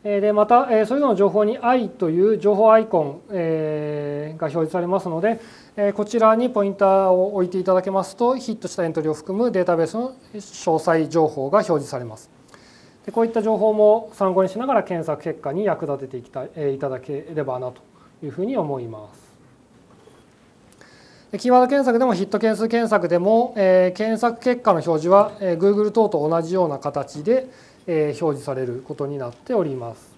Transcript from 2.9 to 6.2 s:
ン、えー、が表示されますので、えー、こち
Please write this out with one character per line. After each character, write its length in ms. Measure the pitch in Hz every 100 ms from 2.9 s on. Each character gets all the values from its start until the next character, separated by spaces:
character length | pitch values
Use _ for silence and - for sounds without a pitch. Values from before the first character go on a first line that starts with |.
| 175
ン、 200 | 147 151 -
え 1040 | 190 165 160 156 151 151 147 147 147 151 160
ー、 20 |
が 100 | 156
表 40 |
示 200 | 160 156
さ 80 | 180
れ 60 | 175
ま 140 | 190
す 80 | 185
の 140 | 165
で、 180 | 208 226 - - - -
え 140 | 202
ー、 20 |
こ 100 | 202
ち 160 | 208 233